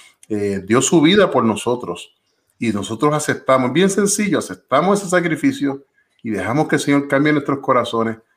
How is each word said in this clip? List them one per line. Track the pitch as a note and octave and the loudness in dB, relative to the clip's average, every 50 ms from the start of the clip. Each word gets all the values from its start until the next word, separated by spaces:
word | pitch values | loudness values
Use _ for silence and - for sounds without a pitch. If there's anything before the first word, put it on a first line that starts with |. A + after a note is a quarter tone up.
| - - _ _ _ - | -20 -20 _ _ _ -6
eh, | G#2+ G#2 G2+ G2+ G2 F#2+ F2+ | -6 -4 -2 -2 -4 -4 -2
dio | G2 A2+ C3 | 2 2 2
su | - - F3+ D#3+ | 2 4 2 4
vida | C#3+ E3 G3 G#3 F#3 - | 4 4 4 4 4 2
por | - B2+ A2+ | 2 2 2
nosotros | A2 G2+ G2+ - B2 B2 - - - - - - - _ _ _ _ _ _ _ _ _ - | 2 0 0 -2 -4 -4 -4 -6 -10 -10 -12 -14 -20 _ _ _ _ _ _ _ _ _ -6
y | - A2 | -4 -2
nosotros | G2 G2+ F#2+ A2 A2+ A2 D3+ D3 D3+ | -2 -2 -4 -6 -4 0 0 0 0
aceptamos, | D3 - - A#2 - - - C3 C3 B2 B2 B2+ | 0 0 -2 -4 -2 2 2 2 4 2 2 2
bien | E3 G3 F#3+ | 2 2 2
sencillo, | F#3+ G#3+ G3+ G3 - A3 G#3 F#3 D3 A2+ | 2 0 0 0 0 -2 -2 0 0 -2
aceptamos | - - F2+ - _ - B2+ D3 E3+ F#3+ G3+ G3+ | -2 -6 -12 -14 _ -2 0 2 2 2 0 0
ese | G3 E3+ | 0 0
sacrificio | F3+ F3+ E3+ E3+ D#3 C#3+ D3 C3+ C3+ - C#3 C#3 C3+ C#3 - _ _ _ _ _ _ _ | 0 0 0 0 -2 0 0 -2 -2 0 -4 -4 -6 -6 -12 _ _ _ _ _ _ _
y | - A2+ | -8 -6
dejamos | G#2+ F#2 F2+ G#2 B2 D3+ D3+ - | -6 -4 -4 -2 0 0 0 0
que | D#3+ | 0
el | C#3+ | -2
Señor | - C#3+ C#3+ C#3+ C#3 C#3+ | 0 2 0 0 0 0
cambie | C#3+ C3+ D3+ D3+ D3+ | 0 2 2 2 0
nuestros | C#3+ - C#3+ C#3 C#3 | 0 -2 -4 -6 -4
corazones | - C#3 B2+ A#2+ A2+ - A#2 A2+ A2+ A2+ A2 - _ _ _ | -2 0 0 0 0 0 -2 -2 -2 -2 -4 -8 _ _ _